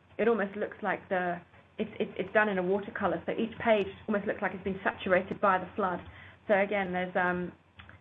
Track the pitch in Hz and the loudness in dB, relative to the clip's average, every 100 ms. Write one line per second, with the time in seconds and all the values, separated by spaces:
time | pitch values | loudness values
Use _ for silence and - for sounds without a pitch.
0 | _ - 214 226 196 202 - - 202 175 | _ 0 2 4 0 -2 -6 -4 -4 -4
1 | - 185 180 170 - - - - 220 - | -2 -2 0 -4 -10 -20 -18 -6 -6 -4
2 | 226 - 185 220 214 190 180 202 196 - | -6 -4 0 2 4 2 2 0 -2 -2
3 | 196 165 - 208 226 - 233 214 190 - | -2 0 -4 -2 -4 -2 2 4 2 -6
4 | - 208 202 - 190 190 196 190 - - | -4 -2 -2 -2 -4 -4 -6 -2 -2 -2
5 | 196 180 196 185 202 185 180 - 185 175 | 2 2 2 2 4 4 0 -2 -2 -2
6 | - - - - - 196 202 208 185 180 | -8 -18 -20 -16 2 2 4 0 0 -2
7 | 180 190 180 180 175 - _ - - - | 0 2 2 0 -4 -8 _ -20 -20 -20